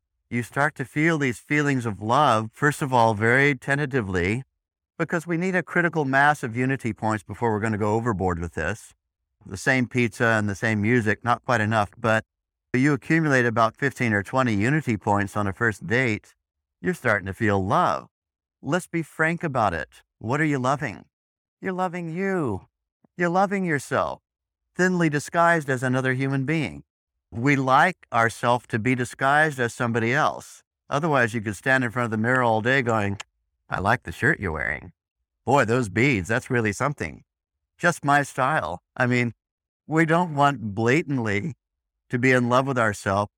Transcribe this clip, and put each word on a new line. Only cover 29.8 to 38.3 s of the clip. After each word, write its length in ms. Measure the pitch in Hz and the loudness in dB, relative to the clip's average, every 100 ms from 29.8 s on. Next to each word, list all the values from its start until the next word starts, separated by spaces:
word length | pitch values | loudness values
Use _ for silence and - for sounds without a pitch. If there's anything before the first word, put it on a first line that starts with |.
| 123 117 113 | -2 0 0
else. 520 | 135 131 60 - - _ _ - | 0 0 -2 -12 -20 _ _ -6
Otherwise, 460 | 139 165 139 117 117 | -4 0 2 2 0
you 60 | |
could 140 | 107 101 | -6 -6
stand 280 | 139 131 | 0 2
in 80 | 120 | 0
front 140 | 123 120 | -2 -2
of 60 | |
the 60 | 107 | -2
mirror 240 | 113 131 | 0 2
all 200 | 123 110 | 2 2
day 200 | 110 135 | 2 0
going, 380 | 117 113 101 101 - _ _ _ - | 0 0 -2 -6 -12 _ _ _ -10
"I 100 | - | -4
like 240 | 92 120 | 0 0
the 80 | - | -2
shirt 280 | - 120 165 | -2 -2 0
you're 120 | 92 | -4
wearing. 400 | 78 65 69 - - _ _ _ _ - | -4 -6 -8 -12 -20 _ _ _ _ 0
Boy, 200 | 139 110 | 2 4
those 220 | 120 113 | 2 0
beads, 420 | 92 139 117 87 | 0 2 2 -2
that's 200 | 117 - | -4 -2
really 240 | 123 110 | -2 -2
something. 500 | 98 131 147 85 60 _ _ _ _ _ _ | -2 -4 -4 -10 -12 _ _ _ _ _ _
Just 260 | 170 - | -2 0
my 200 | 143 143 | 2 2
style." 580 | 139 | 2